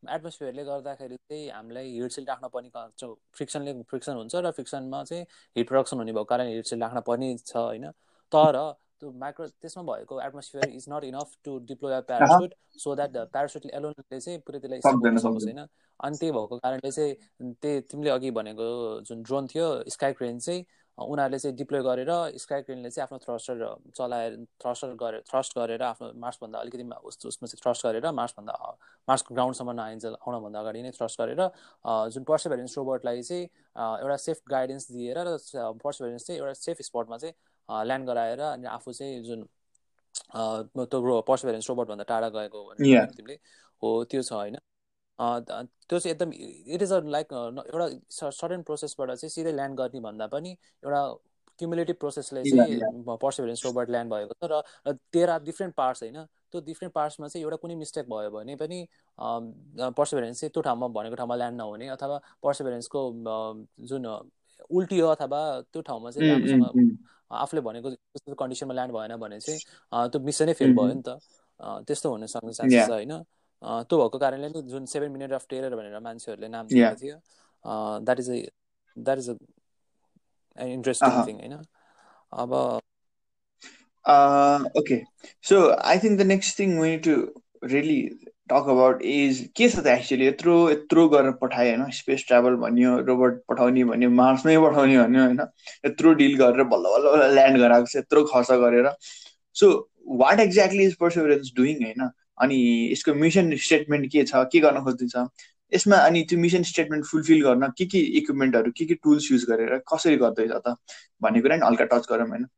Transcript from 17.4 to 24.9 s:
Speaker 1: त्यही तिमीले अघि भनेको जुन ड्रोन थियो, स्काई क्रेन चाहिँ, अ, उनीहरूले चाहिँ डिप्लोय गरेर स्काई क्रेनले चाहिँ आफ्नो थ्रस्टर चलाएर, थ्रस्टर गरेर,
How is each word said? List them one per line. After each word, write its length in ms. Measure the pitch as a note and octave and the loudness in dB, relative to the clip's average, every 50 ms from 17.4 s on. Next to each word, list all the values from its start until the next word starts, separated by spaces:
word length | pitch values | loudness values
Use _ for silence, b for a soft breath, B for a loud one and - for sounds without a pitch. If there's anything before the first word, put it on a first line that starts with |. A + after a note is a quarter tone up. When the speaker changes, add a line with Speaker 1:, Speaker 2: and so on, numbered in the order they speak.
| C#3 B2+ A#2+ | -16 -16 -16
Speaker 1:
त्यही 280 | _ - D3 D3 C#3 | _ -8 -6 -6 -6
तिमीले 300 | B2 _ - C#3+ D3 D3+ | -8 _ -14 -8 -4 -4
अघि 200 | C3+ B2+ B2+ C3 | -4 -2 -4 -6
भनेको 680 | A#2+ A2+ G#2+ G#2+ A2 G#2+ A2+ A2+ A#2+ B2 A#2+ A2+ A2 A2 | -6 -6 -8 -10 -10 -10 -8 -8 -8 -8 -8 -10 -10 -12
जुन 220 | G#2+ - A#2+ A2+ A2+ | -14 -16 -16 -18 -10
ड्रोन 240 | A2 C3+ C#3 C#3 | -6 -6 -6 -6
थियो, 380 | B2+ - D#3 E3 E3 D3+ B2 A2+ - | -6 -6 -6 -4 -4 -4 -6 -8 -12
स्काई 240 | - - - C#3 C#3 | -10 -4 -4 -4 -4
क्रेन 260 | _ C3 A#2+ A#2+ A#2+ | _ -8 -10 -10 -10
चाहिँ, 260 | A#2 - F3 F3+ F3+ _ _ _ _ _ _ - | -8 -8 -8 -8 -10 _ _ _ _ _ _ -16
अ, 40 | A2+ | -12
उनीहरूले 360 | A2+ D3 C#3+ C#3 C3+ C3 C3+ | -10 -4 -4 -4 -4 -4 -6
चाहिँ 180 | - C#3+ C3 | -8 -8 -8
डिप्लोय 260 | B2 C#3+ - D3+ C#3 C3 | -8 -10 -6 -6 -4 -2
गरेर 560 | B2+ B2+ B2+ B2+ C#3 E3+ E3+ E3+ D#3 - - | -2 -4 -4 -4 -4 -4 -4 -4 -6 -10 -14
स्काई 240 | - _ C#3+ C#3 C#3+ | -12 _ -10 -10 -8
क्रेनले 280 | - C3+ B2+ B2 A#2+ | -10 -16 -14 -14 -14
चाहिँ 120 | A#2+ - C#3 | -12 -12 -12
आफ्नो 160 | B2+ C#3 C3 | -12 -12 -18
थ्रस्टर 580 | _ - A#2+ A#2 - - B2+ A#2 A2+ A2 A2 - _ - _ | _ -10 -10 -10 -10 -12 -10 -10 -10 -12 -12 -16 _ -20 _
चलाएर, 400 | - C3 B2 B2 A#2+ A2+ A#2 A2 | -10 -8 -8 -6 -6 -8 -8 -10
थ्रस्टर 520 | A2 A#2 - _ _ - B2 B2 - - | -12 -20 -20 _ _ -10 -10 -10 -8 -10
गरेर, 320 | C3 | -14